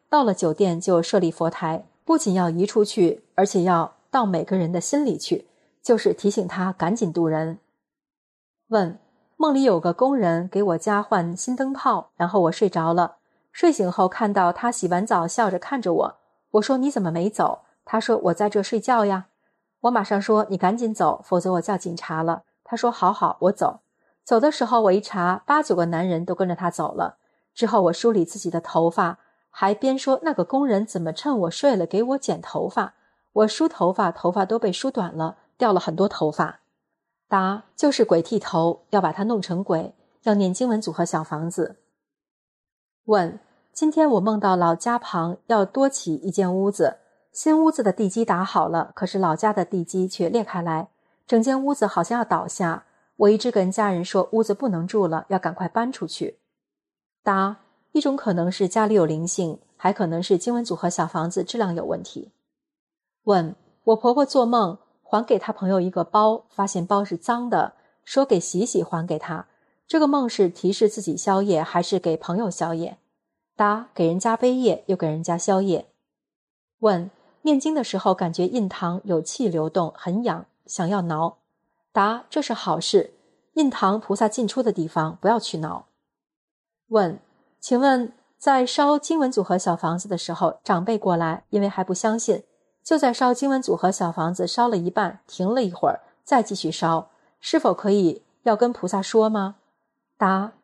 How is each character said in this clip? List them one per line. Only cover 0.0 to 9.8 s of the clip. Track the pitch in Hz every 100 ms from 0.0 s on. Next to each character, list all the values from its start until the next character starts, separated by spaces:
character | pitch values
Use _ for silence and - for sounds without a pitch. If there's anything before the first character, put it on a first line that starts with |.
| _
到 | 302
了 | 233
酒 | 185 170
店 | 156 196 170
就 | 185 175
设 | 170 208
立 | 170
佛 | - 165
台， | - 160 160 - _ -
不 | 320
仅 | 233
要 | 185 175
移 | 165 202
出 | 226 208
去， | - 170 151 _ -
而 | 196
且 | 196
要 | 175 175 160 _ _
到 | 269 220
每 | 170 156
个 | 190
人 | 165
的 | 175
心 | - 285 285
里 | 156
去， | - 165 - _ _ _
就 | - 226
是 | 202
提 | - 202
醒 | 202 185
他 | 185 185
赶 | 185 165 233
紧 | 196
度 | 160 165
人。 | 156 160 180 _ _ _ _ _ _ _ _ _ _ -
问： | 226 175 202 _ _ _ -
梦 | 311
里 | 269
有 | 269 175